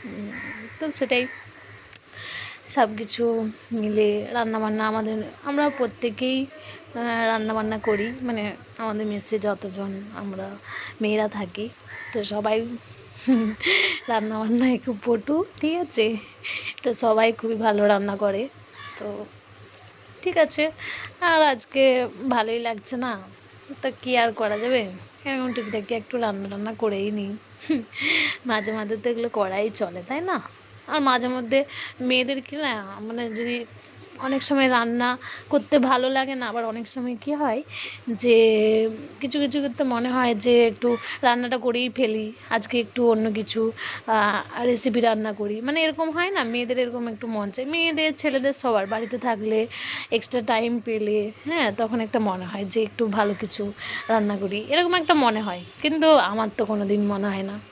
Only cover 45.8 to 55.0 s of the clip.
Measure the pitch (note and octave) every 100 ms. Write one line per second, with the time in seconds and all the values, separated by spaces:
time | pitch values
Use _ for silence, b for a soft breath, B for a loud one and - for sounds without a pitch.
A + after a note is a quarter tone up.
45.8 | D#4+ D#4 D#4+ D#4 F4+ F#4+ A#3 A#3+ A#3+ B3+
46.8 | A#3+ A#3+ A#3 G#3+ A#3 G#3+ G3+ G3 C4 E4
47.8 | E4 D#4 D#4 D4+ D4+ C4 C4+ C4 B3+ G#3+
48.8 | G3 A3 A3+ B3 A#3+ A3 G#3+ A3 A#3 B
49.8 | B B B A3+ - B3 A3+ A3+ A#3 A#3+
50.8 | A3 A3 G#3 G#3+ G#3 - D4 E4 A#3 G3+
51.8 | A3 A#3 A3 A#3+ G#3 F#3 F3+ G3 G3+ A3+
52.8 | G#3+ - A3+ G#3 G#3 F#3+ G#3+ - G3+ G3+
53.8 | B B B A3+ G#3 G3+ F#3+ G3+ A#3+ D4+
54.8 | F4 F4+